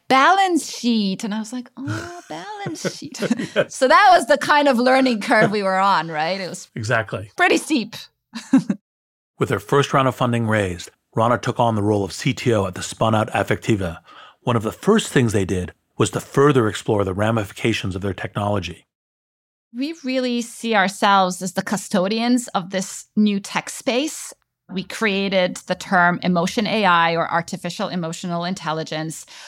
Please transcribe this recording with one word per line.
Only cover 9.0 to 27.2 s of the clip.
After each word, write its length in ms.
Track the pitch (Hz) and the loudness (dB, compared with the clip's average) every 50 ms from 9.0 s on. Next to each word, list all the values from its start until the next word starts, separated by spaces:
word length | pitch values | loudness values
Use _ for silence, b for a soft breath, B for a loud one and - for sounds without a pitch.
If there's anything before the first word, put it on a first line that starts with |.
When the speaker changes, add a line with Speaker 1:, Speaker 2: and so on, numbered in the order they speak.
| _ _ _ _ _ _ _ - | _ _ _ _ _ _ _ -2
Speaker 2:
With 120 | 135 - | -2 0
their 100 | 127 98 | 0 -2
first 320 | - - - 143 139 - - | -2 2 2 2 2 4 2
round 160 | 143 135 131 | 2 2 2
of 60 | 120 | 0
funding 320 | - 131 120 120 117 117 | 0 0 0 0 0 0
raised, 440 | 110 110 110 101 92 87 85 - - - _ _ _ - | 2 2 2 0 0 -4 -6 -10 -16 -20 _ _ _ -2
Rana 220 | 117 113 117 123 | 0 2 2 2
took 240 | 113 - 127 117 - | 0 0 -2 0 2
on 140 | 123 117 110 | 2 2 2
the 80 | 104 101 | 2 2
role 220 | 104 107 104 98 | 2 2 0 0
of 80 | 92 - | -4 -6
C 200 | - - 143 120 | -4 -4 -4 -4
T 220 | - - 127 117 | -2 0 0 2
O 120 | 107 98 | 2 0
at 80 | 92 90 | -2 -4
the 60 | - - | -8 -10
spun-out 480 | - - - 113 113 110 107 110 110 - | -8 -4 -2 0 2 2 2 0 0 0
Affectiva. 640 | 110 98 - - 98 - - 117 101 95 87 80 - - B B B B B B B B | -2 0 0 -2 -2 0 0 0 0 -2 -4 -8 -10 -16 B B B B B B B B
One 140 | - 120 | 0 0
of 60 | 117 104 | 0 0
the 100 | 110 98 | -2 -6
first 360 | - - - 214 220 - - | -2 2 2 2 2 2 0
things 240 | - 147 123 113 95 | 0 2 2 2 2
they 120 | 107 98 | 0 0
did 280 | 90 98 92 90 - - _ _ _ _ - | 0 -2 -4 -4 -6 -10 _ _ _ _ -2
was 120 | 117 - | -2 0
to 100 | - - | -2 -4
further 480 | - - - 139 139 147 143 131 113 107 | -8 -4 2 4 4 6 6 4 2 2
explore 360 | 92 - - - 113 101 101 | 0 -4 -2 -2 0 0 0
the 100 | 95 92 | 0 0
ramifications 800 | 92 104 107 113 117 104 92 - - - 120 107 - - 101 90 | 0 0 0 0 0 -2 -4 -6 -4 -2 -2 0 -2 -2 -6 -6
of 80 | 95 92 | -4 -4
their 120 | 101 92 | -6 -6
technology. 720 | - - 98 - - 101 101 104 101 90 90 85 - _ _ _ _ _ _ _ _ _ _ _ _ _ _ _ _ _ _ - | -6 -6 -4 -4 -2 -2 0 -2 -2 -4 -6 -10 -14 _ _ _ _ _ _ _ _ _ _ _ _ _ _ _ _ _ _ -10
Speaker 1:
We 200 | 233 262 294 330 320 - | -8 -6 -6 -8 -8 -6
really 360 | 254 262 262 254 254 240 240 226 | -4 -2 -2 0 0 -2 -2 -4
see 320 | 233 - - - 233 220 | -6 -10 -8 -4 0 2
ourselves 680 | 208 185 190 196 - - 208 202 196 190 180 180 - 180 | 2 2 0 0 0 2 4 4 4 4 2 0 -4 -6
as 100 | 190 - | -6 -4
the 100 | - 190 | -4 -4
custodians 840 | - 214 196 - - - 208 175 196 220 226 233 240 247 254 240 - | -4 -4 -6 -4 -2 0 0 0 0 0 0 0 2 2 0 0 -2
of 220 | - 196 175 180 | -4 -4 -4 -4
this 360 | 196 185 190 - - - - _ - | -4 -6 -6 -6 -10 -14 -16 _ 0
new 240 | - 214 214 202 196 | 2 2 2 2 0
tech 280 | 202 - - 165 - - | -2 -4 -6 -6 -6 -6
space. 640 | - - - - 226 247 285 320 - - - - - _ _ _ _ _ _ - | -10 -8 -4 -2 -2 0 -2 -4 -6 -10 -14 -16 -18 _ _ _ _ _ _ -10
We 140 | 180 185 185 | -8 -8 -8
created 720 | - - - 226 214 190 196 196 196 190 190 180 180 185 - - | -8 -6 -4 -2 0 0 0 0 0 2 2 2 0 -2 -4 -6
the 80 | - 180 | -6 -6
term 440 | - - - 202 180 175 175 175 - - | -6 -4 0 2 4 4 4 2 2 0
emotion 440 | 180 180 175 170 190 - - 214 | 0 0 2 0 0 0 -2 -2
A 180 | 196 - 220 208 | 0 0 2 4
I 300 | 185 175 170 170 170 170 | 4 4 4 4 2 2
or 160 | 165 | 0